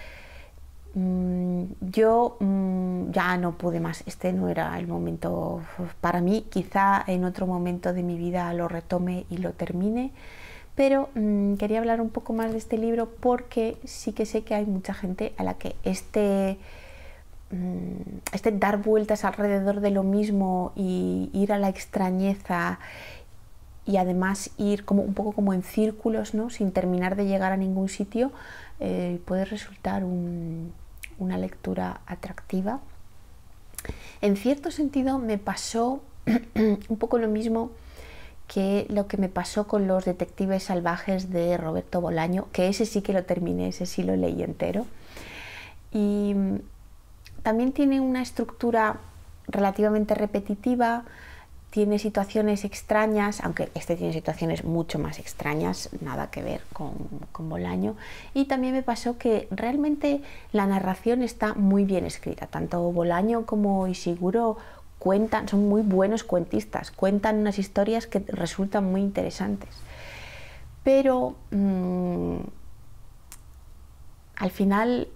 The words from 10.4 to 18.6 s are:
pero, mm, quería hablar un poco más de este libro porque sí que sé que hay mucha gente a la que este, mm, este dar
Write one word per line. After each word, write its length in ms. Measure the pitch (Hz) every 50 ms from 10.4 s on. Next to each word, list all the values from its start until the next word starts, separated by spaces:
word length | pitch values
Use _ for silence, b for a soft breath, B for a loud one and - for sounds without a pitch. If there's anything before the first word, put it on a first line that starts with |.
| B B B B B B B
pero, 340 | - 269 269 269 269 269 - -
mm, 440 | 226 214 208 208 202 202 202 202
quería 200 | 202 208 208 214
hablar 240 | 226 226 233 226 226
un 80 | 226 220
poco 240 | - 240 - - 226
más 180 | 226 226 226
de 60 | 220
este 220 | 220 - - 233 220
libro 280 | 220 233 233 233 226 233 - -
porque 580 | - 247 247 247 247 - - 233 220 226 - - -
sí 280 | - - - - 226 214
que 120 | - 220
sé 180 | 208 - 220 214
que 120 | - 220
hay 100 | 208 208
mucha 300 | 214 196 185 190 - 196
gente 380 | - - 180 185 - 214 - -
a 60 | - 185
la 100 | 185 180 -
que 160 | - - - - -
este, 760 | 190 190 - - - - 220 208 202 196 196 196 190 196 - B B B B B B B B B B B B B B - - - -
mm, 800 | 190 180 180 185 180 180 180 180 185 185 - - - 185 - - -
este 180 | 190 - 226
dar 300 | 208 196